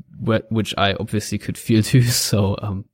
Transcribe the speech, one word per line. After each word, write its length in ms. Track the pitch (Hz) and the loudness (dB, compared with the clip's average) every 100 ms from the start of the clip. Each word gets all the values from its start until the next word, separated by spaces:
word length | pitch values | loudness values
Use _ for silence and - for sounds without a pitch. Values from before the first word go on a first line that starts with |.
| - - | -16 -8
wh-, 260 | - 110 - | -2 -2 -2
which 240 | 110 101 - | -4 -2 0
I 160 | 98 | 0
obviously 440 | 98 104 107 - 110 | 0 -4 -4 -4 -6
could 200 | - 90 | -8 -6
feel 240 | - 110 | 2 2
<laughs> 20 | |
too. 180 | - 135 | 4 4
So, 540 | 120 120 - 107 98 101 | 4 2 0 0 0 -2
um, 220 | 104 98 - | -6 -8 -10